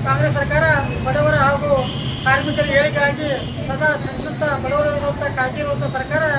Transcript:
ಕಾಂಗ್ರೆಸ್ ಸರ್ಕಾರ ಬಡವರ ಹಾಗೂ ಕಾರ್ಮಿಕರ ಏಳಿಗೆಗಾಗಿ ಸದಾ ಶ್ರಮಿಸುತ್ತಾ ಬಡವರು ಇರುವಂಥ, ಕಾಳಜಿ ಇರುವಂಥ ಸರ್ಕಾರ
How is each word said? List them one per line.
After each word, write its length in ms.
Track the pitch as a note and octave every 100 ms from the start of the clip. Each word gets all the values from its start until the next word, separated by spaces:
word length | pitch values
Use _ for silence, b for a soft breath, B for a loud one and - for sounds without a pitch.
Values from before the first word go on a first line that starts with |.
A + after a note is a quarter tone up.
ಕಾಂಗ್ರೆಸ್ 300 | B3 C4+ D4+
ಸರ್ಕಾರ 300 | C#4+ C#4 D4 D#4+ D4 C4+ -
ಬಡವರ 320 | B3 C#4+ D4+ D4+
ಹಾಗೂ 360 | C#4 C#4+ D4 C#4 B3+ - - -
ಕಾರ್ಮಿಕರ 420 | C4 C#4 C#4 D4 D4
ಏಳಿಗೆಗಾಗಿ 640 | C#4 D4+ D4 C#4+ C#4 D4+ C4 A#3+ -
ಸದಾ 260 | - C4+ D4+ D4
ಶ್ರಮಿಸುತ್ತಾ 520 | C#4+ C#4+ D4+ - D4+ C4+
ಬಡವರು 320 | C4 C#4+ D4
ಇರುವಂಥ, 340 | D4 C#4+ C#4 C#4+ -
ಕಾಳಜಿ 240 | B3+ -
ಇರುವಂಥ 240 | F#3+ F#3
ಸರ್ಕಾರ 400 | C4+ B3+ C4 D4 D#4